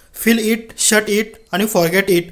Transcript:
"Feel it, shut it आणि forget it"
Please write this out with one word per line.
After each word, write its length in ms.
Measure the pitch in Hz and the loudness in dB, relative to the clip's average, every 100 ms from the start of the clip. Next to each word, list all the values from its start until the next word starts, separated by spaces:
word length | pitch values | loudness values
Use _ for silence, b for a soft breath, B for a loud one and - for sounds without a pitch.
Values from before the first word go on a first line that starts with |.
| b - 220 | b -4 0
"Feel 140 | 226 | 0
it, 520 | 220 226 - - - | 0 -2 -6 -4 0
shut 180 | 214 208 208 | 2 2 -2
it 60 | 220 - _ | -2 -8 _
आणि 120 | 180 | -4
forget 460 | 214 185 165 185 190 | 0 0 0 0 2
it" 120 | 175 175 | 0 -2